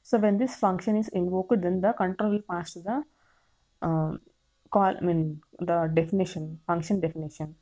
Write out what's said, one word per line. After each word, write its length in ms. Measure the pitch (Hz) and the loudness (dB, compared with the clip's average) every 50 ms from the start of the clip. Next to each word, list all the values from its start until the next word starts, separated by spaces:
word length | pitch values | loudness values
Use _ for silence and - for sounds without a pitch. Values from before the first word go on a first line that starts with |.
so 160 | _ - - | _ 2 2
when 200 | 220 208 208 202 202 | 4 4 4 4 2
this 160 | 254 254 - | 0 -2 -2
function 420 | - - 196 185 180 - 226 214 | 0 0 0 0 0 -2 0 0
is 120 | 214 220 220 | 0 -2 -2
invoked, 520 | - 185 175 180 185 185 185 - 247 202 | -2 -2 -2 0 0 -2 0 2 0 2
then 200 | 175 175 185 185 | 2 0 0 2
the 120 | 180 208 240 | 2 0 2
control 380 | - 185 185 190 - 214 214 | 2 -2 -2 0 -2 0 0
will 100 | 208 208 208 - | 0 -2 -2 -4
pass 240 | 180 175 170 - - | -6 -6 -6 -10 -14
to 60 | 175 | -10
the, 240 | 170 196 240 285 302 _ _ _ _ _ _ _ _ _ _ _ _ _ _ _ - | -6 -4 -4 -4 -6 _ _ _ _ _ _ _ _ _ _ _ _ _ _ _ -2
uh, 300 | 165 165 160 156 156 - - _ _ _ _ _ _ _ _ _ _ | 0 0 0 0 -2 -4 -8 _ _ _ _ _ _ _ _ _ _
call, 240 | - 202 196 190 190 | 2 4 4 4 2
I 40 | - | 2
mean 400 | - 175 170 165 160 156 151 151 _ _ - - | 0 2 2 2 0 -2 -4 -8 _ _ -10 -6
the 320 | 180 170 170 170 165 160 160 | -2 0 2 2 2 4 2
definition, 680 | 165 165 160 196 190 185 185 - 165 156 156 160 - _ | 2 2 2 0 0 0 0 -2 -8 -8 -8 -12 -12 _
function 340 | - 170 170 160 - 208 190 | -2 -2 -2 0 0 0 0
definition. 560 | 165 160 165 160 156 147 - - 156 151 156 _ | 0 -2 -4 -6 -10 -10 -8 -10 -10 -10 -10 _